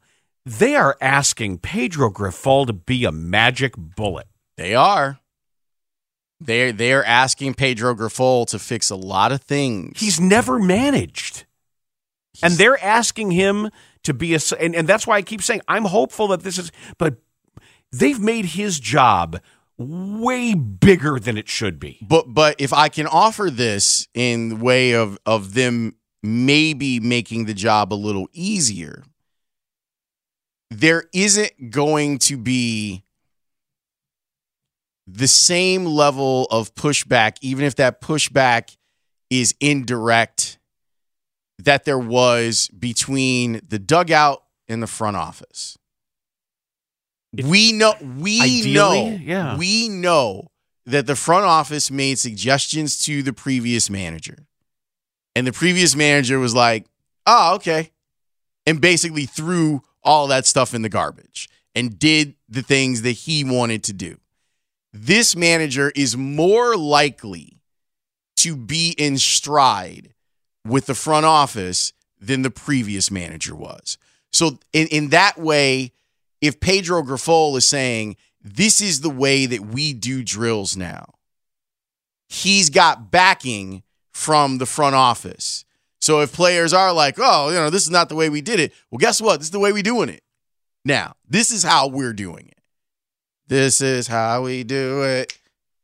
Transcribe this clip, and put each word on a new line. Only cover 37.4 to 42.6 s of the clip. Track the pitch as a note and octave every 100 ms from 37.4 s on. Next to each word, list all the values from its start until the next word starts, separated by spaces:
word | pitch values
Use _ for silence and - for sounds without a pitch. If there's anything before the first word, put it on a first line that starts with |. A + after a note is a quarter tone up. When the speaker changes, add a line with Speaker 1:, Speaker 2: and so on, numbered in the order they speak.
Speaker 2:
even | C3 C3 C#3+
if | B2
that | B2+ -
pushback | - D3+ - C3+ B2+ A#2 - _ _ _ _ _ -
is | B2+ A2 -
indirect, | C#3+ C#3+ A#2 A#2+ A2+ A#2 A2 - - - _ _ _ _ _ _ _ _ _ -
that | A#2 C#3 D3+
there | C3+
was | A2+ B2 B2 A#2+ A#2 G#2+